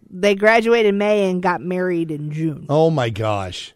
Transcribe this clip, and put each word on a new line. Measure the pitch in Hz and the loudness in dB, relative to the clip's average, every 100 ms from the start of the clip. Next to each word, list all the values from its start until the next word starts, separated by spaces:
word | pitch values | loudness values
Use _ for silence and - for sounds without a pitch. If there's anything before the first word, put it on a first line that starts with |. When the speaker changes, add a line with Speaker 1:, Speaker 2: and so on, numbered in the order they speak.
| - | -18
Speaker 1:
they | 180 202 | -2 0
graduated | 196 214 226 226 233 208 | 4 4 4 4 4 4
in | 202 | 2
May | 208 214 190 | 2 2 2
and | 180 | 0
got | 180 165 | -2 -2
married | 165 180 185 170 165 | -4 -4 -2 -2 -4
in | 147 151 | -6 -6
June. | 151 160 135 - | -4 -4 -4 -2
Speaker 2:
Oh, | 151 165 | 2 2
my | 151 117 | 2 -2
gosh. | 110 107 101 92 - - | -2 -2 -2 -6 -10 -16